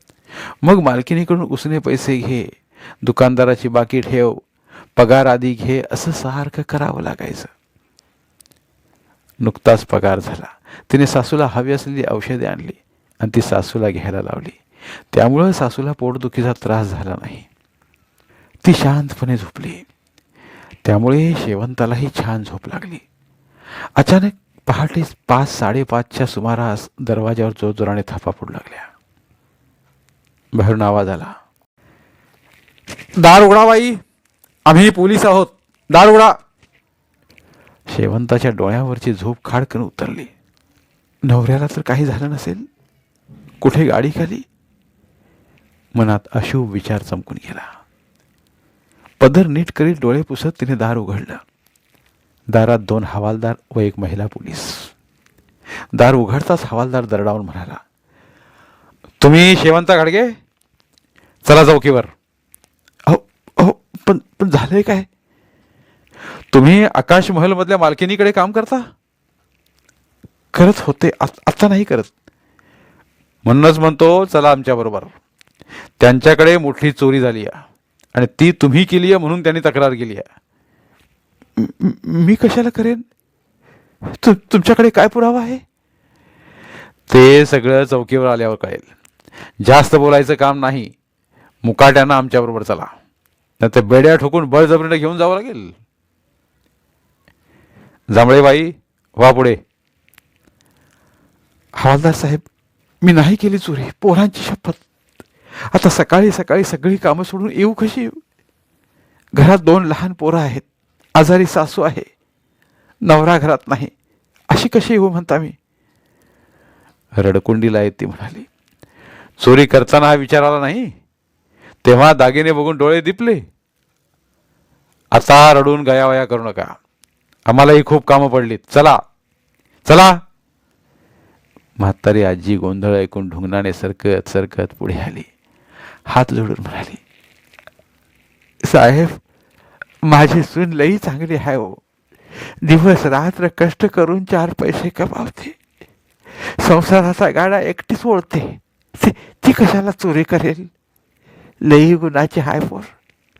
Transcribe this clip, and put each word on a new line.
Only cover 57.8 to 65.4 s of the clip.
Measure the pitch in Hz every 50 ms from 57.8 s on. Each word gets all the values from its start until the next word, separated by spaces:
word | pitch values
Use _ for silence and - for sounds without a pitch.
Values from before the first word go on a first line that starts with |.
| _ _ _ _ _ _ _ _ _ _ _ _ _ _ _ _ _ _ _ _ _ _ _ _ _ - _ -
"तुम्ही | - 143 151 165 175 185 190
शेवंत | 151 151 160 160 170 170
घाडगे? | 165 185 165 160 160 170 208 247 240 220 - _ _ _ _ _ _ _ _ _ _ _ _ _ _ _ _ _ _ _ _ - -
चला | 147 156 160
चौकीवर." | 143 156 143 127 143 135 123 - - - _ _ _ _ _ _ _ _ _ _ _ _ _ _ _ _ _ -
"अहो, | 147 165 - - _ _ _ _ _ -
अहो, | - 175 185 - _ _ _ - - -
पण, | - 190 -
पण | - _ _ - 196 190
झालंय | 143 139 120 139 185 202
काय?" | 208 - 202 190 190 - _ _ _ _ _ _